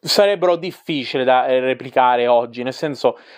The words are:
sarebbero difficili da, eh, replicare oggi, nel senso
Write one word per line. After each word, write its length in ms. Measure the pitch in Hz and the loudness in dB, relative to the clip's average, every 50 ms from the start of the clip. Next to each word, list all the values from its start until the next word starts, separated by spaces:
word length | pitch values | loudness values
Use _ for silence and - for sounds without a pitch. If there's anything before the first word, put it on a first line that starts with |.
| _ | _
sarebbero 540 | 165 - - 202 202 202 190 170 180 175 | -2 2 2 2 2 2 0 0 0 0
difficili 680 | 170 160 180 - - _ - 165 147 127 - - 139 127 | 0 -2 -10 -12 -12 _ -8 -6 -6 -6 -6 -4 -2 2
da, 200 | 123 127 127 127 | 2 2 2 2
eh, 160 | 135 131 131 | 2 0 0
replicare 680 | 127 131 131 123 127 131 123 131 127 123 123 123 120 | 0 0 -4 -4 -6 -4 0 2 2 4 4 2 2
oggi, 360 | 120 123 117 120 120 117 120 123 | 4 2 2 2 -2 -8 -8 -8
nel 100 | 127 127 | -8 -6
senso 460 | - - 151 143 117 - 123 117 - - - - | -6 -6 -8 -8 -2 -2 -2 -2 -2 -14 -20 -20